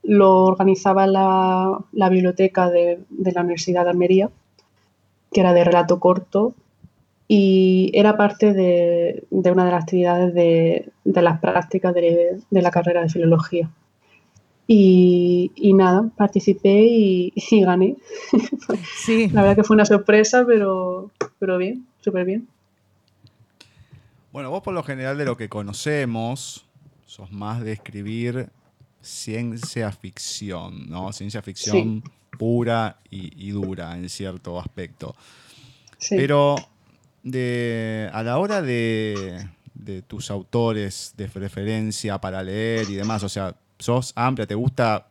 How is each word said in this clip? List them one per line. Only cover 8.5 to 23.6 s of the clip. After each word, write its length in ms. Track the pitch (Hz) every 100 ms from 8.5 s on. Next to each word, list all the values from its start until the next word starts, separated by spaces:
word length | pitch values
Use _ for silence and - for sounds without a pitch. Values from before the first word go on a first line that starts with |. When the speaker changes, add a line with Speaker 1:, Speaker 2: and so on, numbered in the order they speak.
Speaker 1:
de, 680 | 196 180 175 170 170 170 - -
de 220 | 190 180
una 140 | 180 180
de 60 |
las 120 | 175
actividades 500 | 165 185 175 175 180
de, 580 | 175 170 165 165 170 - _
de 180 | - 185
las 180 | 170 160
prácticas 540 | 175 185 165 190 180
de, 480 | 175 170 170 175 185 -
de 120 | 196
la 80 | 175
carrera 320 | 175 175 175
de 60 | 170
filología. 600 | 170 165 165 165 170 160 - _ _ _ _ _ _ _ _ -
Y, 840 | 220 190 185 180 180 175 180 180 -
y 180 | 208 190
nada, 340 | 185 180 226 -
participé 680 | 202 202 196 196 202 202 226
y, 480 | 233 202 185 180 -
y 260 | - 220
gané. 360 | 185 180 190 277 _ - -
<laughs> 460 | 262 - - - 190 170 -
Speaker 2:
Sí. 320 | - 226 220
Speaker 1:
La 120 | 214
verdad 160 | 196 202
que 60 |
fue 120 | 208 214
una 100 | 214
sorpresa, 580 | 208 202 214 214 247 247
pero, 640 | 226 196 190 185 180 202 _ - _
pero 220 | 190 180
bien, 260 | 185 254 - _
súper 240 | - 190 180
bien. 220 | 208 226 _ _ _ _ _ _ _ _ _ _ _